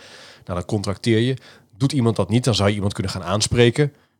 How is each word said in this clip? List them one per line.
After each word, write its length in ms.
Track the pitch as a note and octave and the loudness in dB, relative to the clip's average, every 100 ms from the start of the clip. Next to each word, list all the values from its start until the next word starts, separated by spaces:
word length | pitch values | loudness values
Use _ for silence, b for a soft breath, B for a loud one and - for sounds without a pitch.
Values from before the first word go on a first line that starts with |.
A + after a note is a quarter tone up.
| B B B B - | B B B B -10
Nou, 140 | F2+ | -8
dan 60 | - | -4
contracteer 540 | G#2+ G2 F2+ A#2+ A2 | -4 -4 -4 0 2
je. 180 | A#2+ C3 B B B G2 | 2 -4 B B B -4
Doet 140 | C#3 | -2
iemand 240 | D3 A#2 G#2 | 0 0 0
dat 140 | F#2 | 0
niet, 140 | A#2+ | 0
dan 120 | B2 G2 | 2 2
zou 140 | G2+ | 0
je 60 | G#2 | 0
iemand 180 | G2 | -4
kunnen 180 | - F#2 | -4 -6
gaan 120 | F#2+ | -6
aanspreken. 640 | F2 G#2 - A#2+ A#2+ C3 D3 | -4 -2 0 4 4 4 -2
Dan 100 | - b | -4 b